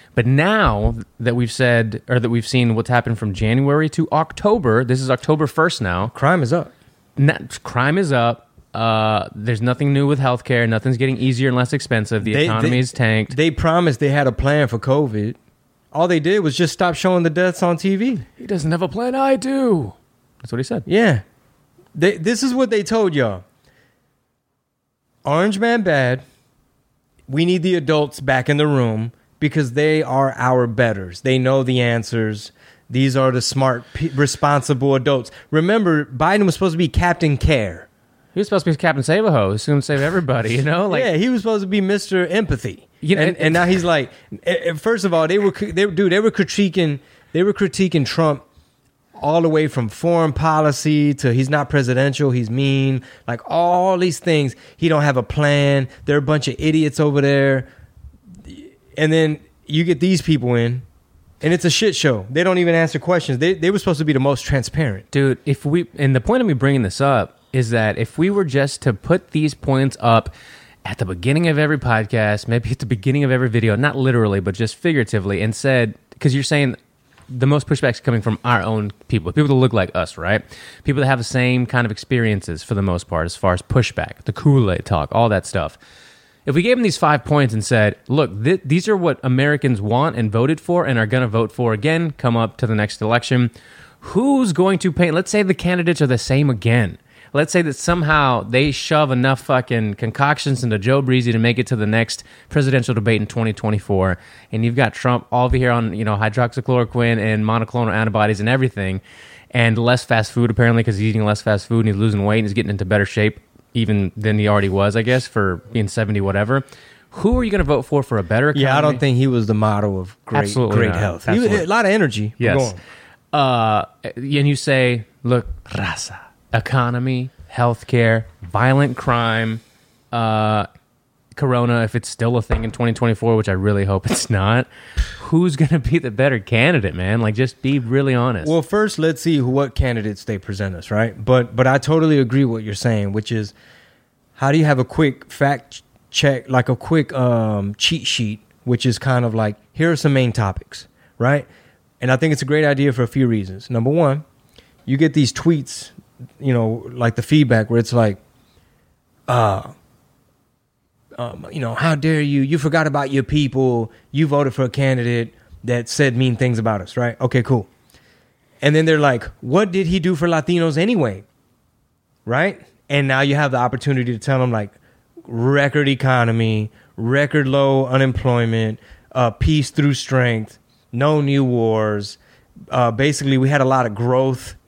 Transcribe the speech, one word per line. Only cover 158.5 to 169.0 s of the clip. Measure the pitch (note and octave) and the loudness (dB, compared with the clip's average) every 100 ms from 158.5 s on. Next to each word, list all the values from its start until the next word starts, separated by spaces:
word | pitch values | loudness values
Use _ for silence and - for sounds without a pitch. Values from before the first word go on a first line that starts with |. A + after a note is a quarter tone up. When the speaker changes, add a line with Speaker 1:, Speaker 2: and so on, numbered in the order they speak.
| _ _ _ _ _ _ _ - | _ _ _ _ _ _ _ -2
Speaker 2:
uh, | B2 A2 F#2+ - - _ _ _ _ _ _ _ _ _ _ _ _ _ - | 2 2 0 -6 -20 _ _ _ _ _ _ _ _ _ _ _ _ _ -12
um, | A#2+ - - | -10 -10 -12
you | D#3+ | -8
know, | A#2+ | -6
"How | - D#3+ | -2 -2
dare | D#3 D#3 D#3 | 0 0 0
you? | D3 C#3 | 0 0
You | C3+ D#3 | 0 0
forgot | D3+ D#3+ D#3 | 0 0 0
about | C#3+ C#3 | -2 -2
your | C3+ | -2
people. | - D3+ C#3 B2+ C3 A#2+ A2 - _ | 0 0 0 0 0 0 -4 -10 _
You | C#3 D#3 | -2 0
voted | C#3+ C#3 | 2 0
for | B2+ | 0
a | C3 | -4
candidate | - C3+ B2+ A#2+ A#2+ A#2 _ _ - | 0 0 0 0 -2 -4 _ _ -12
that | A#2 A#2+ A#2 | -4 -4 -4
said | - C#3+ | 0 0
mean | A#2+ C3 A2+ | 2 0 0
things | B2+ A2+ | 0 0
about | A2+ G#2 | 0 -2
us," | F#2+ | -4
right? | - A#2+ A2+ | -4 -4 -2
Okay, | B2+ B2+ | 0 0
cool. | A#2 B2 G2 _ _ _ _ _ _ _ _ - | 2 0 -2 _ _ _ _ _ _ _ _ -4
And | C#3+ D3+ | 0 2
then | |
they're | D#3+ | 4
like, | D#3 | 4